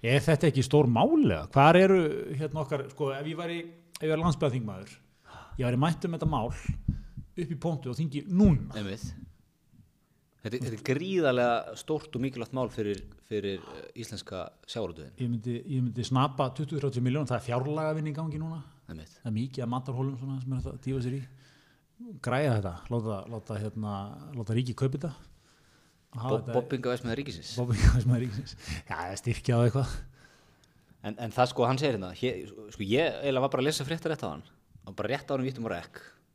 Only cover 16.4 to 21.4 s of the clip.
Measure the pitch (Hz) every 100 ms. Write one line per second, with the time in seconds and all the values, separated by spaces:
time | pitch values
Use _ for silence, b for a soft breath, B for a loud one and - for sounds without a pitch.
16.4 | 131 127 147 156 139 120 123 135 135 120
17.4 | - 120 131 151 156 160 151 143 160 151
18.4 | 160 165 135 - - 80 78 - 120 107
19.4 | 131 131 117 123 127 127 135 131 135 135
20.4 | 127 131 135 - - 135 120 135 127 b